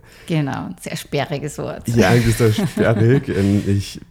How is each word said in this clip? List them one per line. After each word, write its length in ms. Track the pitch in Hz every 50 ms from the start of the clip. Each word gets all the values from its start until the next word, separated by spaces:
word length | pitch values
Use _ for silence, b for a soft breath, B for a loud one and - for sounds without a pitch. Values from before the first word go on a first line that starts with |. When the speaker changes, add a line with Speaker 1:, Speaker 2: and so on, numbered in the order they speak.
| B B B B B -
Speaker 1:
Genau, 380 | 180 156 147 135 120 110 -
ein 100 | - 185 -
sehr 140 | - - -
sperriges 640 | 160 - - - 143 131 - 151 139 139 151 - -
Wort. 300 | 147 - 151 - - -
Speaker 2:
Ja, 260 | 117 117 - - 120
das 100 | 123 113
ist 140 | 117 110 -
sehr 140 | 120 110
Speaker 1:
<laughs> 140 | 107 - 196 -
Speaker 2:
sperrig. 600 | - - - 98 117 107 113 117 131 139 131 -
Ähm, 360 | - 95 98 98 101 101 -
ich 340 | 95 101 101 98 - - - - -